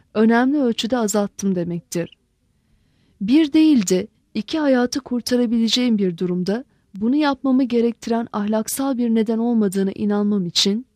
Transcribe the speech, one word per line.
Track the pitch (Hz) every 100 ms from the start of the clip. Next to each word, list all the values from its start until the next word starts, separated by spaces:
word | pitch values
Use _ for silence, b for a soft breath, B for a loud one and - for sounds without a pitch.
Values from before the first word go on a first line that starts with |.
| b
önemli | 208 220 233 254 302
ölçüde | 254 220 220 247
azalttım | 220 208 202 - 196
demektir. | 180 170 170 - 170 170 _ _ _ _ _ _ _ _ _ _ -
Bir | 202 285 311
değil | 311 311 277 185
de | 185 208 _ _
iki | - - 320
hayatı | 294 254 247 294
kurtarabileceğim | - 247 - 247 240 233 226 254 247 220
bir | 190 170
durumda | 180 180 180 214 277 _ _
bunu | 190 220 285
yapmamı | 302 277 269 262
gerektiren | 262 240 233 226 - 226 233
ahlaksal | - 208 220 220 - 269 240
bir | 240
neden | 226 220 226
olmadığına | 233 233 208 190 196
inanmam | - 208 208 208 208 175
için, | - 202 208 254